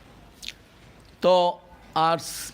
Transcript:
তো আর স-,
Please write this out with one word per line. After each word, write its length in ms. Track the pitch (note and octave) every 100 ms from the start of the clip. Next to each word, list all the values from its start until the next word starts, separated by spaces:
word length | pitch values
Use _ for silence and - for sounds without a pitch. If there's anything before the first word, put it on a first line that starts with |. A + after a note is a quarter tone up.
| - - - - - - - - - - - -
তো 380 | F3+ F3+ F3 F3 - - -
আর 240 | D#3+ D#3+ E3
স-, 340 | - - -